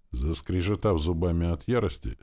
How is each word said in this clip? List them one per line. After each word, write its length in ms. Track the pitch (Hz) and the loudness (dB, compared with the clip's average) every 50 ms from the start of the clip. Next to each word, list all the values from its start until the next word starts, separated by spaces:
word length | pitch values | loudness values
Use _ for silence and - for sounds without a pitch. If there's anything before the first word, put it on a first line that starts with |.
| _ - | _ -10
Заскрежетав 880 | - 62 67 78 82 - - - 92 92 87 98 104 95 - 107 92 80 | -6 -4 -2 -2 -2 -2 -2 -2 0 0 2 0 0 2 2 2 2 2
зубами 480 | 76 87 87 82 90 87 82 82 85 85 | 2 0 0 2 2 2 2 2 2 0
от 200 | 85 - - - | 0 -2 -2 0
ярости, 500 | 123 120 104 90 - - - - - - | 0 2 2 0 -2 -4 -8 -10 -10 -10